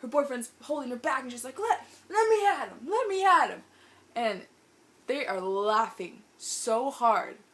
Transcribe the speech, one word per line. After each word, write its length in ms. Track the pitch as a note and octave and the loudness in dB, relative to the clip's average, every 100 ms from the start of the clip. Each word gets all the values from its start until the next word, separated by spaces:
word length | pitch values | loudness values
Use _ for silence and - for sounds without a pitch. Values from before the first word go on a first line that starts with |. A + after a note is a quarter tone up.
her 80 | A#3+ | 0
boyfriend's 420 | D4 C#4 B3 A3+ _ | 0 0 -4 -8 _
holding 280 | - D4+ B3+ | -6 -6 -4
her 60 | B3 | -4
back, 260 | D4+ C4 | -2 -4
and 80 | B3+ | -4
she's 140 | A#3+ | -10
like, 140 | B3+ C4 | -12 -6
Let, 280 | A4+ G4 - - _ | -2 -2 -4 -20 _
let 200 | G4+ A4 | 2 4
me 180 | A4 G4+ | 6 4
at 220 | E4+ A3 | 2 -4
him, 200 | - B3+ | -8 -4
let 200 | G#4+ A#4 | -2 0
me 160 | F#4+ | 2
at 240 | F#4+ F4 - | 6 6 4
him. 140 | F3+ - _ _ _ _ - | -2 -16 _ _ _ _ -4
And 260 | A#3 G3 - _ _ _ _ _ - | -4 -4 -12 _ _ _ _ _ -6
they 200 | C4+ C#4 | -4 -2
are 140 | G3 | -4
laughing 800 | F#3 G3 G3+ G#3+ A3+ - F3 - - _ | -2 -2 2 2 0 -4 -14 -14 -20 _
so 520 | - - - A3+ C4 | -10 -6 0 0 0
hard. 460 | C4+ A#3+ G3+ - - _ | 2 4 4 0 -12 _